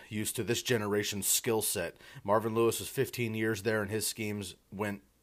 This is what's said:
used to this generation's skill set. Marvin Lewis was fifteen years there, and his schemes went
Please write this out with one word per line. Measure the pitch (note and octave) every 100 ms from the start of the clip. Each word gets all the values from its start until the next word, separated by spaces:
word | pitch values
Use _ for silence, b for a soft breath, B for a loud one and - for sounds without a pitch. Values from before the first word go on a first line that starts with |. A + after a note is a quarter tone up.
| -
used | G#2+ G#2 -
to |
this | G2+ A#2
generation's | - A#2+ G#2 G#2 G#2 G#2 F#2+
skill | - - A2
set. | G#2 G#2 E2+ - B B
Marvin | G2 G#2+ A2
Lewis | A2 A#2 -
was | F#2+
fifteen | - A#2+ - A#2
years | A2 A2 G#2+
there, | G#2 A2
and | G2+
his | G#2+ G2+
schemes | - G#2+ G#2 F#2+ - _
went | G2 G#2 G2+ - _